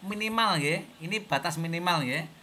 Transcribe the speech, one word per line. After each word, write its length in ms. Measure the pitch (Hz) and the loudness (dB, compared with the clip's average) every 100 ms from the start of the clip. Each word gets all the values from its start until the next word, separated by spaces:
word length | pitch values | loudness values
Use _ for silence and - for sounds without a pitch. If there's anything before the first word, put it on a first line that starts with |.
minimal, 560 | 185 208 220 226 220 170 | -8 -4 -2 2 4 4
nggih. 240 | 143 160 - - | 2 0 -4 -12
Ini 140 | 160 214 208 | -4 -4 0
batas 320 | 139 170 160 | 0 0 -2
minimal, 480 | 165 170 175 165 123 | -2 0 2 2 2
nggih. 180 | 143 160 - | -2 -4 -12